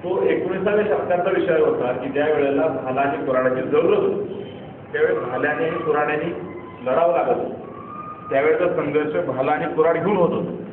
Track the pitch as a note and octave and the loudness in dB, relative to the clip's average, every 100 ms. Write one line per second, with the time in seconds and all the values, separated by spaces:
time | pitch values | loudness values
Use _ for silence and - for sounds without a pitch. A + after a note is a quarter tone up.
0 | F3 F#3+ G3 - - F#3+ G3 G#3 G#3 F#3+ | -2 0 2 2 0 -2 0 2 2 0
1 | - F3 F#3 F3+ - D#3+ D#3 - B2 B2+ | 0 0 2 0 2 4 4 2 -2 -2
2 | C#3 C#3 D3 D3+ C#3 C#3 D#3 C3+ C3 C3 | -4 -2 0 2 2 2 0 0 -4 0
3 | C#3 C#3 C3+ B2+ B2+ B2+ C3 D3 E3 G#3 | 0 0 0 2 2 0 0 2 4 4
4 | - - - - - - - - - D3+ | 2 0 -4 -8 -10 -12 -16 -16 -8 0
5 | D#3 - A#2+ B2+ C#3+ D#3 D#3+ E3 D#3 D3 | 2 2 -2 -2 0 0 -2 -2 0 0
6 | D3 D3+ E3+ - - - - - B2 C#3 | 0 -2 -2 -6 -10 -12 -14 -8 0 2
7 | E3+ E3+ - - - - - - - - | 4 2 2 0 -2 -8 -12 -14 -14 -12
8 | - - - - D#3 D#3 F3 - C#3+ D3 | -12 -12 -2 0 4 2 2 0 0 0
9 | C#3+ - C3 B2+ C3+ D3+ E3 D#3 D#3 D#3+ | 0 -2 -2 0 0 0 -2 2 2 4
10 | F3+ G3+ E3 - F2 - - | 2 4 2 2 -4 -6 -10